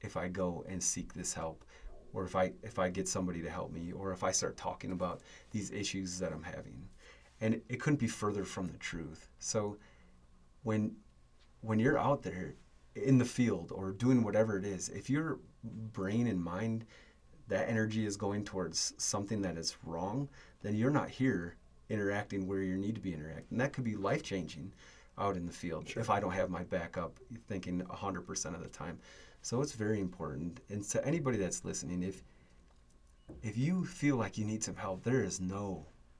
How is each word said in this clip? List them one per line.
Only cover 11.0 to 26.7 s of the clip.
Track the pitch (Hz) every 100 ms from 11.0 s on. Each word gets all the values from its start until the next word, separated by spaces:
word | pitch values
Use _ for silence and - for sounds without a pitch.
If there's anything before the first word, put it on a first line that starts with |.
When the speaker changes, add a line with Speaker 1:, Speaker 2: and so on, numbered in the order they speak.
| - - - - - -
Speaker 1:
when | 110 110
you're | 127 -
out | - -
there | 87 90 90 - - - -
in | - 135 131
the | 120
field | - 233 85 85
or | - 95
doing | 98 123 127
whatever | 104 101 113 98
it |
is, | 101 90 -
if | 101 120
your | 143 160 - - -
brain | 113 101 110 101 95 113 120
and | 92
mind, | 85 92 113 113 113 - - - - - -
that | 95 110
energy | 113 107 110 104
is | 98
going | 101 104
towards | 101 95 85 80 - -
something | - 107 104 107
that | 92 82
is | 78 -
wrong, | 82 82 95 127 143 - - -
then | 101 107
you're | 127
not | 143 -
here | - 131 90 85 - - - -
interacting | 110 101 101 101 98 92
where | 98
you | 95 95
need | 101
to | 110
be | 95
interacting. | 78 78 76 - 110
That | 139
could | -
be | 117 98
life-changing | 101 123 - 95 78 76 92 - - - - -
out | 101 90
in |
the | 85
field | - 87 78 -
Speaker 2:
Sure. | -
Speaker 1:
if | 113
I | 101
don't | 90
have | 92 92
my | 85
back | 90